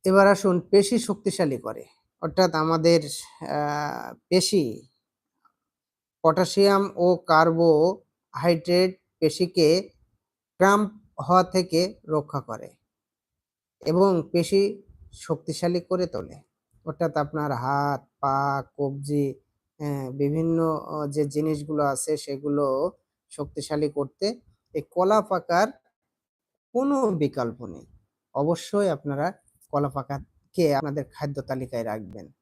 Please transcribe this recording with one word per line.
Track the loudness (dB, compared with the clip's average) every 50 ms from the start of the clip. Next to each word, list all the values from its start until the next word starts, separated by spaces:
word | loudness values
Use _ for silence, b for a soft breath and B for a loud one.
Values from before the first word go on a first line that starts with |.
| 2
এবার | 6 6 8 8
আসুন | 8 6 4 2 0 0 0
পেশি | 0 4 4 4 6 4 0 -2
শক্তিশালী | 0 -2 -8 -4 -4 -4 -2 0 -2 -2 -2
করে। | -4 -6 -10 -10 -10 -16 _ _ _ _ _ _ _
অর্থাৎ | -10 -4 0 2 2 2 2
আমাদের, | 0 0 0 0 2 4 4 4 4 2 -2 -12 -12 -14 -18 -16 _
আহ, | -10 -6 -4 -4 -2 -4 -4 -4 -6 -6 -8 -8 -10 -12 -16 _ _ _
পেশি | 0 2 2 2 2 2 2 0 -4 -10 -16 _ _ _ _ _ _ _ _ _ _ _ _ _ _ _ _ _ _ _ _ _ _ _ _ _ _ _ 2
পটাশিয়াম | 2 2 2 0 0 2 2 4 4 4 2 0 -2 -2
ও | 0 2 2 2
কার্বোহাইড্রেট | 2 _ 4 6 6 6 4 4 4 6 6 6 6 4 2 0 -4 _ _ _ _ _ _ -12 -2 0 0 0 0 0 2 2 2 2 2 -2 _ _ _ _ _
পেশিকে | -2 -2 0 0 -4 -2 2 4 4 6 4 2 0 -6 _ _ _ _ _ _ _ _ _ _ _ _ _
ক্র্যাম্প | _ 4 4 6 4 2 -2 -4 -14 _ _ _ -10
হওয়া | -2 4 4 4 4
থেকে | 4 0 -2 0 2 2 0 0 0 -4 _ _
রক্ষা | -4 -4 -4 -2 -4 -8 -8
করে | -8 -8 -12 -12 -12 -18 _ _ _ _ _ _ _ _ _ _ _ _ _ _ _ _ _ _ _ _ _ _ -4
এবং | 0 2 4 4 4 2 0 -2 0
পেশি | -2 -2 0 2 2 2 2 2 -2 -8 _ _ -20 _ -20 -20 -20
শক্তিশালী | -20 -6 -6 -6 -6 _ -10 -8 -4 -2 -2 -2 -4
করে | -4 _ -4 -4 -2
তোলে। | -4 -6 -10 -10 -12 -18 -20 _ _ _ _ _ _ _ _ _
অর্থাৎ | -12 -6 _ -4 -2 -2
আপনার | -2 -4 -4 -4 -6 -4 -4
হাত, | -4 -4 -2 -2 -2 0 0 -2 -4 -6 _ _ _ _
পা, | -2 -2 0 0 0 -2 -2 -4 -6 _ _
কবজি, | -6 -6 -6 -6 -8 -6 -4 -2 -2 -2 -2 -6 -10 _ _ _ _ _ _ _ _
আহ, | -8 -6 -6 -6 -8 -10
বিভিন্ন, | -4 -2 -2 -2 0 0 0 0 0 0 0 0 -2
আহ, | -4 -8 -8 -8 -6 -6
যে | -4 -2 -2 -2
জিনিসগুলো | -2 -2 -2 -2 -2 -4 -4 -6 -6 -2 0 0
আছে | 0 0 -2 -4 -4 -4
সেগুলো | -6 -6 -10 -10 -8 -4 -2 -2 0 0 0 0 -2 -2 -4 -6 _ _ _ _ _ _ _
শক্তিশালী | -12 -12 -12 -10 -10 -12 -8 -6 -4 -2 -2 -2
করতে | -2 -4 -6 -6 _ _ -4 -4 -4 -8 _ _ _ _ _ _ -10
এই | -10 -10 _
কলা | _ -2 2 2 2 2
পাকার | 2 0 -4 -4 -2 0 2 2 2 0 -2 _ _ _ _ _ _ _ _ _ _ _ _ _ _ _ _ _ _ _ -2
কোনো | -2 0 0 0 2 2 0
বিকল্প | 0 0 -2 -2 -2 -4 -6 -6 -6 -10 -14
নেই। | -14 -14 -16 -20 _ _ _ _ _ _ _ _ _ _
অবশ্যই | -2 -2 -2 -2 -4 -4 -4 -2 -2 0 0
আপনারা | -2 -4 -6 -6 -4 -4 -4 -4 -6 _ _ _ _ _ _ _
কলা | -2 -2 -2 -2
পাকাকে | -4 -8 -8 -6 -10 -10 -10 _ _ _ _ _ _ 0 2 2 2
আপনাদের | 0 0 -2 -4 -6 -8 -8 -10
খাদ্য | -8 -8 -6 -6 -8
তালিকায় | -6 -6 -8 -8 -6 -8 -6 -6 -6
রাখবেন। | -6 -8 -8 -10 -14 -16 -18 -18 -20 _ _